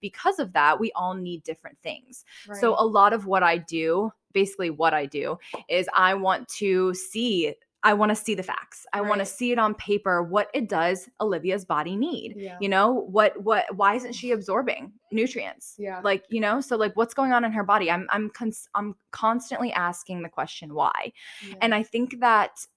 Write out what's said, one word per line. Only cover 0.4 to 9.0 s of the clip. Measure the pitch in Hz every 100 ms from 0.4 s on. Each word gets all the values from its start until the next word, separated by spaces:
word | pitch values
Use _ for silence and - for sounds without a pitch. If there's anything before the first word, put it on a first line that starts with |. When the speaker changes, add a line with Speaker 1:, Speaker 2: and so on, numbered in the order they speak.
Speaker 1:
of | 226
that, | 165 147 156
we | 220
all | - 185
need | 185 180 175
different | - - - _
things. | 165 104 _ - - - - 208
So | 233
Speaker 2:
Right. | 226
Speaker 1:
a | 226
lot | 208 202
of | 220 196
what | 190
I | 175 170
do, | 160 165 160 170 220 - _
basically | 196 196 - 175
what | 151 160
I | 156 143
do, | 143 139 165 - - -
is | 175 180
I | - 185
want | 196 190 185 240 -
to | 202 185 185
see, | 180 - 220 240 190 151 147 _ _
I | 214
wanna | 208 214 214
see | -
the | 196
facts. | 185 - - - -
I | 208